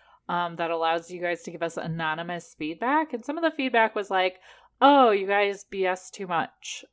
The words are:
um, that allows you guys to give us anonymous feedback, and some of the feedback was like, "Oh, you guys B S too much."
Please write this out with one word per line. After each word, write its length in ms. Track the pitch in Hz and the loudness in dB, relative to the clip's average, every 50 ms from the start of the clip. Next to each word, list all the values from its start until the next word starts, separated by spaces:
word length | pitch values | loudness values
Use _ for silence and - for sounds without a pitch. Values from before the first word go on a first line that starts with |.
| _ _ _ _ _ - | _ _ _ _ _ -4
um, 300 | 180 175 175 170 170 165 | -4 -2 -2 -4 -4 -4
that 120 | 170 165 | -4 -2
allows 400 | 170 165 165 165 165 170 165 - | -2 0 0 0 0 0 -2 -8
you 120 | 180 175 | -8 -6
guys 220 | 175 175 175 165 - | -4 -4 -4 -4 -6
to 80 | - | -10
give 120 | 170 170 170 | -8 -6 -6
us 140 | 170 - - | -6 -4 -6
anonymous 800 | - 165 160 165 165 156 156 160 170 170 175 170 165 - - - | -6 -6 -4 -4 -4 -4 -4 -4 -6 -8 -8 -10 -10 -14 -10 -8
feedback, 560 | 160 151 165 170 233 247 285 311 320 302 269 | -6 -6 -6 -4 -2 0 0 0 0 -2 -4
and 100 | 226 226 | -8 -8
some 140 | - 294 330 | -8 -4 -2
of 60 | 330 | -2
the 80 | 320 320 | -2 -2
feedback 400 | - 269 262 226 233 220 220 - | -2 -2 0 2 2 2 2 0
was 140 | 214 196 202 | -4 -4 -2
like, 300 | 196 185 185 185 185 - - - - - _ _ _ - | 0 0 0 0 -2 -6 -14 -20 -20 -20 _ _ _ 4
"Oh, 300 | 254 277 285 277 262 233 | 6 8 8 8 8 6
you 160 | 208 202 190 190 | 6 4 2 0
guys 360 | 202 202 208 202 202 190 - | 2 2 2 0 0 -4 -10
B 220 | _ - 196 185 | _ -4 0 0
S 240 | 180 185 180 - - | 0 0 -2 -6 -12
too 160 | - - 196 180 | -12 -10 -6 -2
much." 560 | 180 160 - - _ _ - - - - - - | -2 -2 -2 -2 _ _ -14 -14 -14 -14 -16 -12